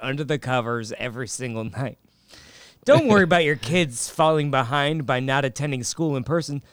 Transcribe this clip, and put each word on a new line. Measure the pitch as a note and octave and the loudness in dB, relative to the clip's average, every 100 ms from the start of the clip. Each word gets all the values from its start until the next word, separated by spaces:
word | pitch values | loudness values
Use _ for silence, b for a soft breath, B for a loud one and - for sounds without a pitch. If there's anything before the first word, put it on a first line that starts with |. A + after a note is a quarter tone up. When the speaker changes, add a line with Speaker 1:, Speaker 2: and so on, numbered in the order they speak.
Speaker 1:
under | B2+ C#3+ D3+ | -6 -6 -4
the | D3+ | -4
covers | B2+ B2+ A#2 A#2 A2 B2 | -2 -2 -2 -4 -6 -8
every | B2 A#2 A2+ | -8 -8 -10
single | - B2+ A2+ A2 | -8 -8 -6 -8
night. | - C3 - _ _ b b b b b b - | -8 -8 -10 _ _ b b b b b b 4
Don't | D#4 C#4 | 6 6
worry | G3+ | 6
Speaker 2:
<laughs> | F3 | 6
Speaker 1:
about | F3 | 4
your | D3+ D3+ | 4 0
kids | - F3+ D#3 A#2+ - | 0 0 0 -4 -6
falling | - D#3 D#3 C#3+ | 2 4 4 2
behind | C3+ A#2 C#3+ C#3+ D#3+ C#3 | 0 0 0 0 0 -2
by | B2+ | -2
not | B2+ C#3 C#3 | 0 0 0
attending | - D3 C3 | -2 -4 -4
school | A#2 - D#3+ C3+ | -6 -4 -2 -2
in | |
person. | C3 E3 D3 C#3+ - | -2 -2 -4 -8 -12